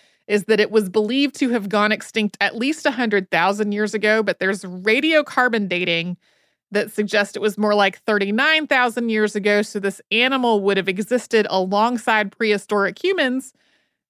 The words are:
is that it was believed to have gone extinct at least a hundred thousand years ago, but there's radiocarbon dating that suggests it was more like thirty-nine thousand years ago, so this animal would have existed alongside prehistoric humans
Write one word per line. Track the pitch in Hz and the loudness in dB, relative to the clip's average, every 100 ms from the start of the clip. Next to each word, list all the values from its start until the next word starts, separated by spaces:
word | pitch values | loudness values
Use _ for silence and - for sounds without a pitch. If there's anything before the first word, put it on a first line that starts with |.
| _ _ - | _ _ -2
is | 208 | -2
that | 196 214 | 2 2
it | 208 | 4
was | 220 190 | 2 2
believed | 214 214 262 285 - | 0 0 0 0 0
to | 262 | -2
have | 233 196 | 0 -2
gone | 208 208 | 0 2
extinct | 214 - 226 208 - | 0 -4 -4 -4 -2
at | 202 | -4
least | 226 262 320 302 | -2 -4 -2 -2
a | |
hundred | 233 240 208 190 | 0 0 0 0
thousand | 170 180 202 208 | 0 0 0 -2
years | 202 214 | -2 -2
ago, | 214 214 220 | 0 0 2
but | 202 175 | 0 -2
there's | 190 196 | -2 -4
radiocarbon | 185 185 202 247 311 311 294 - 254 226 196 | -6 -6 0 2 4 2 2 0 0 0 -2
dating | 180 180 165 170 175 _ _ _ _ _ | -2 -2 -2 -2 -8 _ _ _ _ _
that | 202 - | -4 -4
suggests | - 208 214 202 | -4 -2 0 -2
it | - | -2
was | 214 196 | -4 0
more | 208 | 2
like | 208 196 196 | 4 2 0
thirty-nine | - 208 196 214 294 311 302 | -2 0 0 0 2 0 2
thousand | 269 247 226 233 | 0 0 0 -2
years | 214 214 | 0 0
ago, | 208 202 208 | 0 0 2
so | 208 208 | 0 -4
this | 196 - _ | -6 -6 _
animal | 220 254 269 240 214 | 0 2 2 2 2
would | 196 196 | 2 0
have | 185 | 0
existed | 190 214 247 - 226 202 | -4 -2 -2 0 0 2
alongside | 190 185 202 226 247 - 220 202 | 0 0 2 2 0 0 0 0
prehistoric | - 220 208 - 208 196 208 | -2 0 0 0 -2 0 -2
humans | 349 381 269 262 - - _ _ _ _ _ | -2 0 0 -2 -8 -18 _ _ _ _ _